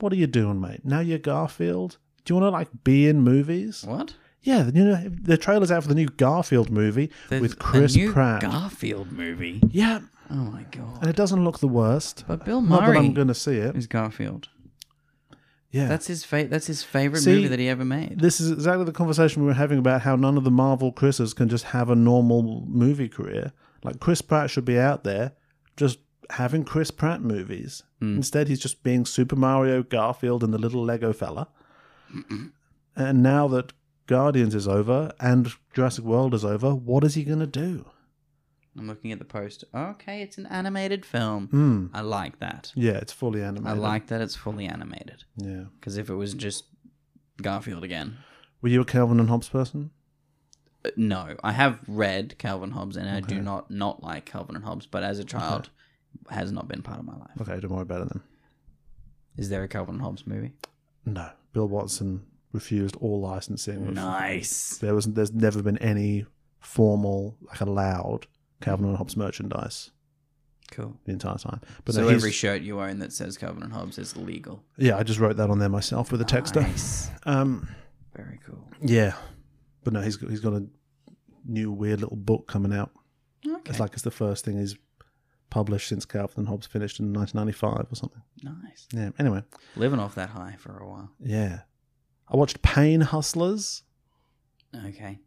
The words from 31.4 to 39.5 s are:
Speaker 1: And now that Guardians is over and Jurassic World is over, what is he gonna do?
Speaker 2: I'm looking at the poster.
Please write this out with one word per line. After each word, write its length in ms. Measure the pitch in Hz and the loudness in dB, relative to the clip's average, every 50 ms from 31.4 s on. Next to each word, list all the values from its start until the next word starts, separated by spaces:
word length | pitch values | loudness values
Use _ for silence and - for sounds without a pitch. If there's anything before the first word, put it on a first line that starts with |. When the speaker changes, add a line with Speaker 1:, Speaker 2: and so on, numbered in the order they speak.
| 147 - _ _ _ _ _ _ _ _ _ _ _ _ - - - - - 101 120 - _ _ _ _ _ _ _ _ - | -8 -10 _ _ _ _ _ _ _ _ _ _ _ _ -14 -14 -12 -10 -10 -10 -10 -12 _ _ _ _ _ _ _ _ -6
Speaker 1:
And 260 | - 135 135 135 127 123 | -4 -2 2 4 6 6
now 260 | 131 135 147 147 139 | 6 6 4 4 2
that 240 | 131 127 127 - - _ _ _ _ _ _ | 2 0 -2 -4 -12 _ _ _ _ _ _
Guardians 480 | - 131 127 135 147 143 131 120 110 107 | 0 2 2 4 4 4 4 2 2 2
is 120 | 104 98 | 0 0
over 460 | 101 98 101 104 110 123 139 156 151 - - | 0 2 2 2 2 2 0 0 -4 -6 -2
and 280 | 123 123 123 127 120 113 - - _ _ - | 2 4 4 4 4 2 -2 -12 _ _ -2
Jurassic 300 | 127 127 127 - - 113 | 0 0 0 0 -2 -2
World 300 | 113 113 120 131 131 120 | 0 2 2 2 2 2
is 100 | 107 107 | 0 0
over, 300 | 101 104 104 120 135 143 | 0 0 0 2 0 0
what 300 | 131 123 117 123 139 147 | 0 0 0 2 4 4
is 100 | 156 147 | 4 2
he 100 | 160 143 | 0 -2
gonna 220 | 143 156 156 160 | -2 -2 -2 -2
do? 400 | 139 135 131 156 180 180 135 - - - _ _ _ _ _ _ _ _ _ _ _ _ _ _ _ - | -4 -4 -4 -4 -4 -6 -8 -10 -16 -20 _ _ _ _ _ _ _ _ _ _ _ _ _ _ _ -18
Speaker 2:
I'm 100 | - 107 | -14 -12
looking 260 | 110 107 104 - 113 110 | -12 -12 -12 -10 -10 -10
at 60 | 101 | -10
the 60 | - | -12
poster. 420 | - - 107 101 104 | -12 -12 -10 -10 -10